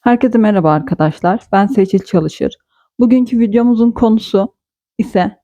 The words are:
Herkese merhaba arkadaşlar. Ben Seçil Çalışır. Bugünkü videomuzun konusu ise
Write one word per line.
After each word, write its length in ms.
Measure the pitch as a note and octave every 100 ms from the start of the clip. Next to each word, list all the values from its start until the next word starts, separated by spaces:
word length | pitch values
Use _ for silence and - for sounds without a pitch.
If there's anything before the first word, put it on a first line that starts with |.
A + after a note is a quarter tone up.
Herkese 380 | - A#3+ C4 A3+
merhaba 340 | G#3+ G3+ D#3+
arkadaşlar. 680 | D3+ - - D#3 - F3 G#3+ _
Ben 140 | G3 G3+
Seçil 320 | C4 F#3+ G3
Çalışır. 580 | - F#3 D#3 - - - _ _ _ _
Bugünkü 380 | A#3+ B3+ B3 A#3+
videomuzun 540 | A#3 A3 A#3+ A#3 A#3
konusu 600 | A#3 A3+ A3 - G3+ G3 _ _ _ _ _
ise 400 | B3+ G3 F3+ -